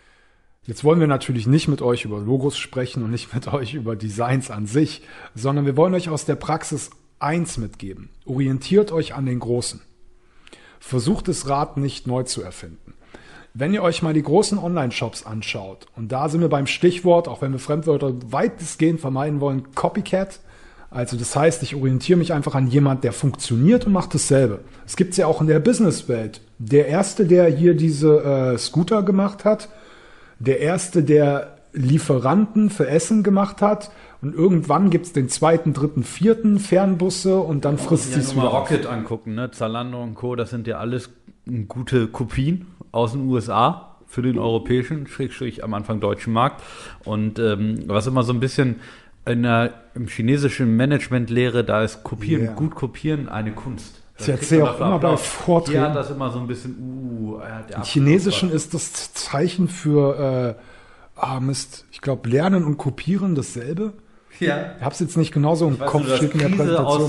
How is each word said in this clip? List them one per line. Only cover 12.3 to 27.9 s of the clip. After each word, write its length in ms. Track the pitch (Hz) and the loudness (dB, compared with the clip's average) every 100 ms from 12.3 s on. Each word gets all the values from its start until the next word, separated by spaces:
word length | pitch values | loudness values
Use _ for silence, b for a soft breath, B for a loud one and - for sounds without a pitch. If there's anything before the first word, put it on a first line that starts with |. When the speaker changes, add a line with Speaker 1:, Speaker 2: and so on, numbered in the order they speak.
| - | -8
Speaker 1:
erfinden. 520 | 90 - 85 82 - - B B B B B | -10 -14 -18 -20 -20 -20 B B B B B
Wenn 180 | 113 147 | -6 -2
ihr 120 | 208 | 2
euch 180 | 175 165 | 0 0
mal 100 | 165 | 0
die 120 | 156 | 0
großen 340 | 143 170 196 208 | 2 2 2 0
Online-Shops 680 | 170 175 127 - 117 - | -2 -2 -2 -2 -6 -8
anschaut, 640 | - 110 101 117 95 95 - | -10 -10 -8 -8 -10 -16 -20
und 160 | - 110 | -12 -8
da 180 | 127 151 | -4 -2
sind 120 | 160 | 2
wir 80 | 165 | 2
beim 180 | 143 135 | 2 0
Stichwort, 600 | - 175 180 180 170 170 | 2 2 4 4 4 2
auch 140 | - | -6
wenn 100 | 135 | -4
wir 80 | 131 | -4
Fremdwörter 520 | - 151 156 143 139 123 120 | -4 -2 0 0 0 -4 -4
weitestgehend 680 | 127 226 - 160 - 160 165 | -2 -2 -4 -10 0 2 2
vermeiden 400 | 135 131 147 147 | -2 -2 -2 -2
wollen, 320 | 139 135 131 - | -2 -2 -6 -4
Copycat. 640 | 170 220 - 185 196 - b b b b b | -2 -2 -2 -2 -2 -10 b b b b b
Also 260 | 123 120 120 | -6 -6 -4
das 200 | 120 139 | -2 2
heißt, 260 | 160 160 | 2 2
ich 140 | 135 143 | -6 -2
orientiere 420 | 131 127 - 180 | 0 0 2 2
mich 140 | 165 | 4
einfach 220 | 151 143 | 0 0
an 120 | 139 131 | 0 4
jemand, 380 | 135 139 135 | 4 4 2
der 80 | 120 | -2
funktioniert 720 | - 143 - - 117 151 247 214 | 0 -2 -2 -2 2 6 4 4
und 60 | |
macht 200 | 190 175 | 0 0
dasselbe. 460 | 151 - 135 123 101 - B - | -2 2 4 4 0 -10 B -8
Es 100 | - | -2
gibt's 200 | 185 - | 0 2
ja 100 | 160 | 2
auch 140 | 156 | 2
in 60 | 156 | 4
der 140 | 156 | 4
Businesswelt. 800 | 185 233 202 - - 117 110 - - - | 4 4 4 2 -2 -2 -4 -10 -20 -12
Der 280 | 110 143 147 | 4 4 6
Erste, 380 | 160 196 - 180 | 2 0 2 6
der 200 | 180 170 | 8 6
hier 260 | 143 175 | 6 6
diese, 480 | 160 165 | 6 4